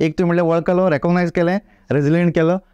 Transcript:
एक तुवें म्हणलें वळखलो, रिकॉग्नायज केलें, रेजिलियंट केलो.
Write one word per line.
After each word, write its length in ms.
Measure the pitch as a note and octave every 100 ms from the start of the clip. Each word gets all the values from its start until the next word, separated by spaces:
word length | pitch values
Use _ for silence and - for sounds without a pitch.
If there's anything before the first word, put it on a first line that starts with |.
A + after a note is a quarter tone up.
एक 180 | D#3 D#3
तुवें 80 | F3
म्हणलें 180 | E3+
वळखलो, 460 | E3+ E3 E3 F#3 F#3
रिकॉग्नायज 420 | D3 F3 F3+ F3
केलें, 260 | F3+ E3+ G3 - _ _
रेजिलियंट 420 | C3+ C#3+ E3+ F3
केलो. 240 | E3 D#3+ F#3 -